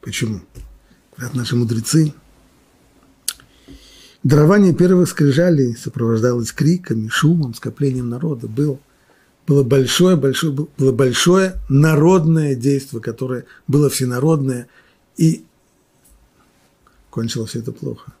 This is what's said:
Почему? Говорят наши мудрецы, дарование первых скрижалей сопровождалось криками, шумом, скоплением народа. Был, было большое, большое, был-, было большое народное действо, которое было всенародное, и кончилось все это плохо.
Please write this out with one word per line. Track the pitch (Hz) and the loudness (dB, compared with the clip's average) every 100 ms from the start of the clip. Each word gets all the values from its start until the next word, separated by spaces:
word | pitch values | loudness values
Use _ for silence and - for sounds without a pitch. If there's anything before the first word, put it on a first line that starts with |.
Почему? | - 98 120 101 - - - - _ _ _ | -10 -8 -6 -8 -12 -20 -20 -20 _ _ _
Говорят | - 123 127 | -16 -8 -6
наши | 117 | -2
мудрецы, | 120 117 113 113 160 156 - _ _ _ _ _ _ _ _ _ _ - - _ _ - - - - - _ | -2 0 -2 0 2 0 -2 _ _ _ _ _ _ _ _ _ _ -14 -14 _ _ -20 -20 -20 -20 -20 _
дарование | - 151 151 202 190 | 0 4 4 4 4
первых | 156 180 185 180 | 4 2 4 0
скрижалей | - 147 135 180 160 127 113 | 0 0 2 2 2 0 -4
сопровождалось | - - 113 113 120 120 113 | -10 -4 -2 0 0 -2 -4
криками, | - 143 180 180 117 110 | -2 0 0 -2 -6 -4
шумом, | - 147 170 139 | 0 2 2 -2
скоплением | 113 131 113 143 127 120 | -6 -12 -4 -4 -2 -6
народа. | 120 165 131 113 | -6 -6 -6 -8
Был, | 110 151 131 _ _ _ _ _ _ - | -4 -4 -4 _ _ _ _ _ _ 0
было | 143 | 2
большое, | 127 131 127 - 180 180 | 4 2 2 2 4 4
большое, | 135 131 165 | 0 -2 -4
был-, | 139 156 - | -4 -8 0
было | 135 | 0
большое | 120 131 120 - 180 190 185 - | 2 0 2 2 2 2 -4 0
народное | 135 156 151 160 185 160 160 147 131 | 2 4 4 4 4 4 2 0 -2
действо, | 123 139 135 117 | 0 -2 -4 -10
которое | 113 110 131 123 120 - - | -10 -8 -8 -8 -10 -20 -2
было | 139 147 | 2 2
всенародное, | - 131 123 147 160 135 123 123 _ _ _ _ - | 0 -4 -2 0 0 0 -6 -10 _ _ _ _ 0
и | 160 - - _ _ _ _ _ _ _ _ _ _ _ _ _ _ _ _ | 0 0 -10 _ _ _ _ _ _ _ _ _ _ _ _ _ _ _ _
кончилось | - 113 120 110 | -10 -8 -6 -8
все | 117 | -8
это | 117 | -10
плохо. | 117 143 117 - _ | -10 -12 -12 -18 _